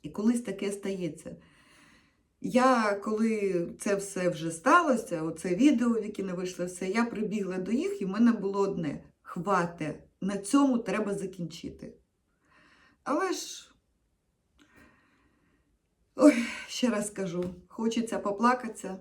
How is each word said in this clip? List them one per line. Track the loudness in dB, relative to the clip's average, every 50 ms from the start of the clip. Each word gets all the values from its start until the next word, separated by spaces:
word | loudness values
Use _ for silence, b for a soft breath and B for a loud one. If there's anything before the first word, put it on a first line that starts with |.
| _
І | -10
колись | -8 0 2 2 2 2 -2
таке | -6 -8 -6 -4 -6 -6
стається. | -6 -6 -6 -6 -4 -6 -6 -8 -10 -14 -16 -18 b b b b b b b b b b b b b b b b b b _ _ _
Я, | -8 2 4 6 8 8 6 6 4 2 0
коли | 0 -2 -4 0 2 2 2 2 2 0 0 0 0 -2 -2 -8 -6
це | -2 0 0
все | 0 -2 -6 -6 0 0 0
вже | 0 0 -4 -6
сталося, | -6 0 2 6 6 6 6 4 2 0 0 -4 -6 -4 -4
оце | -6 -6 -6 -4 -2 2
відео, | 6 6 6 6 6 2 2
в | 0 0 -2
яке | -4 -6 -6 -6
не | -6 -6
вийшло | -6 -6 -6 -4 -6 -6
все, | -6 -6 -6 -6 -2
я | 0 0 0
прибігла | 0 -2 -4 -4 -4 -2 -4 -4 -4 -4 -6
до | -4 -2 -2
їх, | 0 0 -2 -4 -4 -4
і |
в | -4
мене | 2 4 6 6 6
було | 4 -2 -4 0 0
одне: | 0 0 0 -2 -4 -4 -6 -8 -12 -18 _ _ _
«Хвате, | -12 -10 -8 -2 0 2 2 0 0 -4 -6 -6 -6 -6 -10 -14 -20 _ _
на | -6 -4 -4 -4
цьому | -4 2 4 4 4 4 2 0
треба | 0 -2 -2 -2 -2 -2 -4
закінчити». | -4 -6 -8 -8 -8 -10 -10 -10 -10 -12 -14 -12 -12 -16 -16 -18 _ _ _ _ _ _ b b b b b b b b b b b b b b b _
Але | -2 0 0 0 0 -2
ж, | -4 -6 -10 -14 -16 -18 -20 _ _ _ _ _ _ _ _ _ _ _ _ _ _ _ _ _ b b b b b b b b b b b b b b b b b b b b b b b _ _ _ _ _ _ _ _ _
ой, | 8 8 8 8 8 0 B B B B B
ще | -6 -2 0 0
раз | 0 0 -4 -6
кажу, | -6 -6 -6 -4 -4 -4 -6 -6 -8 -12 -18 _
хочеться | -10 -2 -2 0 0 0 -2 -2 -4 -4
поплакатися | -4 -4 -2 2 2 2 2 2 -2 -12 -12 -10 -10 -10 -10 -12